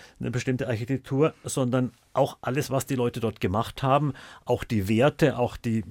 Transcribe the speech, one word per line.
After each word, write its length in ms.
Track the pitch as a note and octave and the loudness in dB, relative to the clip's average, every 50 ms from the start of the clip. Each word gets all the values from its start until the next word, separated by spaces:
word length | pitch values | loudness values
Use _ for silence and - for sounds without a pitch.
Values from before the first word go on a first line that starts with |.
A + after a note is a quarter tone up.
| - - _ - | -20 -20 _ -8
eine 120 | B2 A#2+ | -6 -4
bestimmte 360 | A#2 B2 - C3+ B2+ B2 C3+ | -4 -2 -2 -2 -2 -2 -2
Architektur, 680 | B2+ A#2 G#2 A#2+ A#2 C3+ B2+ - - C3+ C3+ D#3 D#3 - _ - | -2 -2 -4 -2 -2 -4 -4 -4 -2 0 2 2 2 0 _ -10
sondern 480 | A#2+ - C#3+ C3 A#2+ A#2 B2+ B2+ A#2+ - _ _ _ - | -6 -2 -2 0 2 2 0 0 -2 -6 _ _ _ 0
auch 240 | B2+ C#3 - - - | 0 0 0 -2 -8
alles, 280 | - B2 B2+ D3 C#3 - | -6 -4 -2 -2 -2 -2
was 160 | C3+ C3+ - | -2 -4 -2
die 100 | - C#3 | -2 -2
Leute 240 | B2 A#2+ A#2+ - B2 | -2 -2 -2 -2 -2
dort 220 | A#2+ A2 - - | -4 -4 -4 -2
gemacht 420 | - F#2 F#2+ G#2+ A#2 - - - - | -2 0 0 0 -2 -4 -6 -4 0
haben, 300 | C3 C3+ C#3+ D3+ C#3+ - - - - - - - | 2 2 4 2 0 -4 -6 -14 -20 -20 -14 -4
auch 180 | - B2 - - | -2 -2 -2 -2
die 240 | - A#2 G#2 F#2 | 0 0 0 2
Werte, 500 | F#2+ A2+ A2 C3 D3+ D3+ - E3 C3+ G#2 | 2 4 4 4 4 4 4 2 2 4
auch 200 | B2 A#2+ G#2+ - | 2 -2 -2 -2
die 260 | - - A#2+ A2 A2 - F#2+ | -6 -4 -2 -2 -2 -2 -6